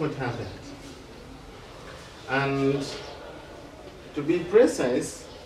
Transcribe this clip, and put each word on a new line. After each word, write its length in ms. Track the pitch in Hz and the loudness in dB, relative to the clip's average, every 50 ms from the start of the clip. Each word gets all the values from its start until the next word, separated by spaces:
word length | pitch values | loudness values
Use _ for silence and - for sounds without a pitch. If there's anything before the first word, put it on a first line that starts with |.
what 120 | 156 139 131 | -2 -2 -2
happened. 340 | 135 139 - 117 113 101 92 - - - - - - - - - - - - - - - - - - - - - - - - - - - - - - - - - - - - | -2 -2 -2 -2 -4 -6 -8 -10 -10 -12 -14 -14 -14 -14 -14 -16 -16 -16 -16 -16 -16 -16 -16 -16 -16 -16 -16 -16 -16 -16 -16 -16 -14 -14 -14 -14 -14 -14 -16 -16 -14 -4 0
And 560 | 131 139 139 139 139 139 135 139 143 143 - - - - - - - - - - - - - - - - - - - - - - - - - - - | 2 2 4 4 4 4 6 4 4 4 0 -2 -6 -8 -8 -10 -12 -12 -12 -12 -12 -14 -14 -14 -14 -14 -16 -16 -16 -16 -16 -16 -16 -16 -16 -8 -6
to 40 | 147 | 0
be 200 | 139 147 170 180 | 2 4 4 4
precise, 880 | - - 196 220 262 - - - 143 123 127 147 190 - - - - - - - - | 4 8 10 10 10 10 8 4 2 4 4 2 0 -2 -6 -10 -12 -14 -16 -16 -16